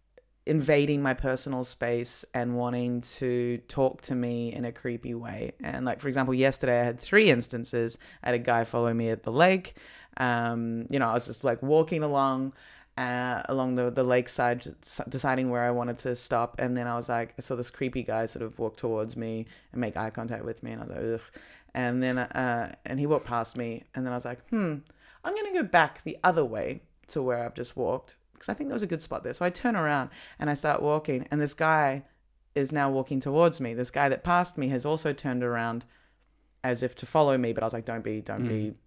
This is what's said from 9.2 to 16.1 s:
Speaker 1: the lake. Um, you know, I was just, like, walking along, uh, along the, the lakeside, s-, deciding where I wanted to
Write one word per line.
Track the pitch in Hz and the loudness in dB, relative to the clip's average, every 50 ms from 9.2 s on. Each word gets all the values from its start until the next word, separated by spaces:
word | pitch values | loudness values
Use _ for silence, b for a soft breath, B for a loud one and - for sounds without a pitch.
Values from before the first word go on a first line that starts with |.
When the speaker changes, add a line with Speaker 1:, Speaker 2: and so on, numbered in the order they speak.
Speaker 1:
the | - 117 | -2 0
lake. | 113 143 175 185 190 185 180 - B B B B B B B B - | 4 6 6 6 6 4 0 -6 B B B B B B B B -4
Um, | - 131 123 120 120 117 117 117 117 117 117 117 117 113 - | -2 0 0 2 0 0 0 -2 -2 -2 -2 -4 -4 -4 -2
you | 143 139 | 0 2
know, | 123 113 | 2 2
I | 113 | 2
was | 120 - | 0 -2
just, | - 117 - - | -4 -6 -2 0
like, | 127 117 - | 0 0 2
walking | 135 139 151 156 160 160 156 156 | 2 4 6 6 4 4 0 -2
along, | 151 147 143 135 135 135 131 131 135 135 B B B B B B B B _ | 0 0 2 2 2 2 2 0 -2 -4 B B B B B B B B _
uh, | - 127 123 123 123 123 127 123 - - - | -4 -4 -2 -2 -2 -2 -2 -2 -2 -2 -2
along | 135 135 127 127 127 | 0 0 0 2 2
the, | 123 123 123 | 2 0 2
the | 120 131 127 | 2 2 2
lakeside, | 123 123 127 123 - - - 123 120 120 123 - - - - | 4 4 4 2 2 0 0 2 2 0 0 -4 -10 -14 -14
s-, | - - - - - 131 | -10 -8 -6 -6 -6 -4
deciding | 135 131 - 139 131 131 131 127 | -4 -2 0 2 2 2 2 0
where | 123 120 120 | 0 2 2
I | 120 | 2
wanted | 120 120 120 120 117 113 | 2 0 -2 -2 -4 -4
to | - 127 | -4 -4